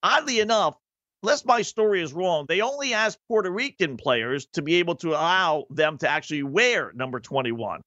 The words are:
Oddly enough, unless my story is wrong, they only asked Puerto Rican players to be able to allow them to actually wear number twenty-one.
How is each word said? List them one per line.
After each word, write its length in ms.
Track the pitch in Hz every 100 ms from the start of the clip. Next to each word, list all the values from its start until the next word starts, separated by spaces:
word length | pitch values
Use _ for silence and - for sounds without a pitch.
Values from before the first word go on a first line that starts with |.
Oddly 400 | 180 269 294 240
enough, 340 | 214 220 170 - _ _ _ _
unless 240 | 202 285 -
my 160 | 240
story 400 | 208 - 214 196
is 100 | 160
wrong, 340 | 147 185 165 143
they 120 | 175
only 320 | 226 285 277
asked 260 | 220 220 - _
Puerto 200 | 220 185
Rican 460 | 185 269 - 170 120
players 520 | 143 120 113 139 131
to 80 | -
be 140 | 147 170
able 200 | 175 170
to 160 | 170
allow 540 | 151 160 185 180 151 139
them 280 | 135 151 151
to 100 | 160
actually 340 | 147 - 151
wear 480 | 139 151 247 226 117
number 280 | 95 131 123
twenty-one. 600 | - 139 127 117 107 80